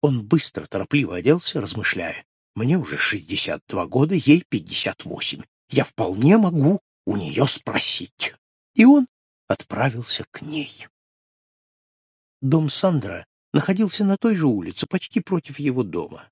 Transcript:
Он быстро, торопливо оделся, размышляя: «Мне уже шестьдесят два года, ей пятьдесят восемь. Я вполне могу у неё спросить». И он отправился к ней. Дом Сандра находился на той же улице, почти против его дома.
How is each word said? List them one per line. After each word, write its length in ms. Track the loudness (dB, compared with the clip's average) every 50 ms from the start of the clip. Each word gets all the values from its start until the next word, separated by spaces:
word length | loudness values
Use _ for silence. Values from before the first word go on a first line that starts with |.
| 2
Он 220 | 2 0 0 0
быстро, 420 | 2 0 2 2 -2 -8 -10 -12
торопливо 500 | -8 -8 -8 -6 -2 -2 -2 -2 -2 -6
оделся, 440 | -2 2 2 2 2 0 -6 -6 -6
размышляя: 640 | -6 -6 -8 -4 -4 -4 -4 -4 -6 -8 -10 -12 -16 _ _ _ _ _ _
«Мне 220 | -4 0 0 0
уже 220 | 0 0 -4 -4 -4
шестьдесят 640 | -2 -2 -2 -4 -6 -6 -4 -4 -2 -4 -4 -8 _ _
два 180 | -6 -4 -4
года, 280 | -2 2 2 2 2 2
ей 300 | 0 6 6 6 6 6 _
пятьдесят 560 | -6 -6 -6 -4 -4 -2 -2 -2 -4 _ -10
восемь. 380 | -12 -8 -4 -4 -4 -4 -6 -12 _ _ _ _ _
Я 140 | -2 0 0
вполне 520 | -2 _ -6 -4 -4 -2 2 4 6 6
могу 440 | 6 6 2 2 2 4 4 2 2 _ _ _ _ _
у 100 | -4 -4
неё 300 | -4 -4 -6 0 0 0
спросить». 880 | 2 0 -2 _ -4 -2 -2 0 0 -2 -4 -6 -10 _ _ -8 -8 -8 _ _ _ _ _ _ _ _
И 100 | 6 8
он 240 | 8 10 8 6 2 _ _ _ _ _ _ _
отправился 760 | _ -6 -6 -6 _ -4 -2 -2 -2 -2 -4 -8 -6 -6 -8 -8 _
к 120 | _ -16 -12
ней. 460 | -8 -8 -8 -8 -8 -12 -18 -20 -20 _ _ _ _ _ _ _ _ _ _ _ _ _ _ _ _ _ _ _ _ _ _ _ _ _ _ _ _ _ _ 0
Дом 260 | 2 2 2 2 0
Сандра 580 | -2 0 0 2 2 2 -2 -4 -8 -10 -12 _ _ _ _ _ -2
находился 520 | -2 0 0 0 0 0 -2 0 0 0
на 120 | 0 0 2
той 180 | 0 0 0
же 100 | 2 2
улице, 400 | 0 0 0 -4 -6 -6 -6 -6
почти 340 | -4 -4 -6 -6 -2 -6 -6
против 380 | -4 -2 -4 -4 -4 -6 -12 -6
его 240 | -4 -2 -2 -2 -4
дома. 460 | -4 -4 -8 -8 -8 -12 -18 -20 _